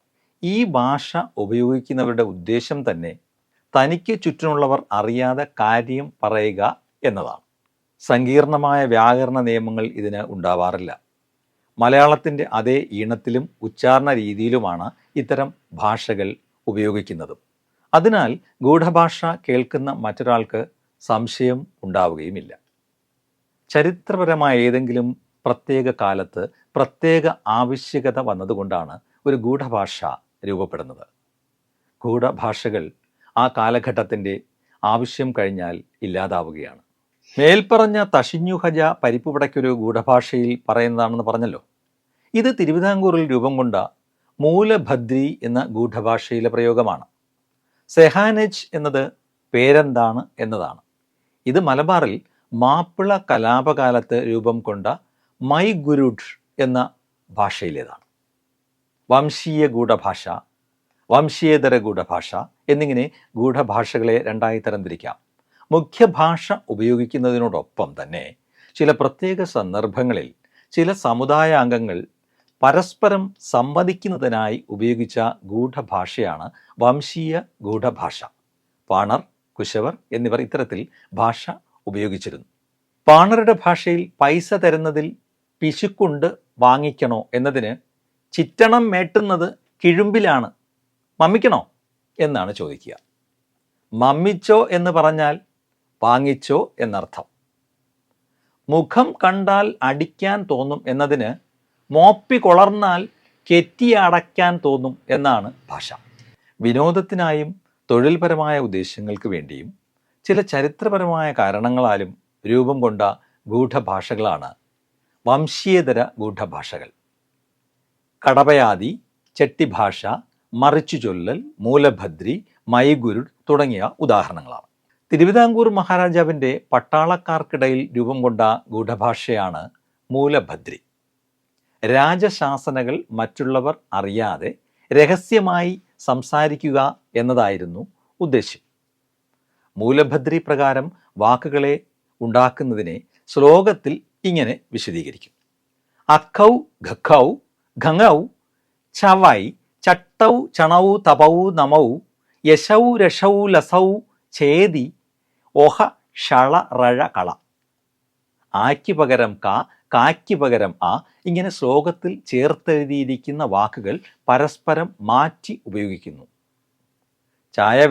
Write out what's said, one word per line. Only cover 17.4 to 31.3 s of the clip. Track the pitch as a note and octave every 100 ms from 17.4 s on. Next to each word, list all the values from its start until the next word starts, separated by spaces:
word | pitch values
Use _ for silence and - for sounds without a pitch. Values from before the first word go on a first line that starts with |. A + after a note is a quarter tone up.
| _ _ _ _ _ D#3+
അതിനാൽ | G3 G#3+ B2 B2 _ _ B2+
ഗൂഢഭാഷ | E3 E3 E3+ E3 - E3 D#3 -
കേൾക്കുന്ന | B2+ B2 C#3+ C#3 C3+ A2
മറ്റൊരാൾക്ക് | G#2 B2 A#2 A2 A2 B2+ _ _ _ -
സംശയം | A2+ A#2 - B2+ B2+ - _ F#2+
ഉണ്ടാവുകയുമില്ല. | F#2 F2+ D#2+ D#2 G2 - - _ _ _ _ _ _ _ _ _ _ _
ചരിത്രപരമായ | D3+ D3+ F3+ - G3 E3+ D#3+ D3 B2 A#2+
ഏതെങ്കിലും | B2 B2+ A#2+ A#2+ B2 _ _ -
പ്രത്യേക | A#2 - C3+ B2+ -
കാലത്ത് | G2+ G2 F#2+ - G2 _ _ -
പ്രത്യേക | C3 _ E3 E3 D#3 - - A2+
ആവശ്യകത | B2 C3 - D3 C3+ B2 B2
വന്നതുകൊണ്ടാണ് | F#2+ F#2+ G2+ G2 F2+ D#2+ D#2 _ _ C#3
ഒരു | C3+ A2+
ഗൂഢഭാഷ | C#3 C3 A2+ F#2+ - E2 C2+ _ _ G2
രൂപപ്പെടുന്നത്. | F#2+ G2 D#2 D#2 D#2 - _ _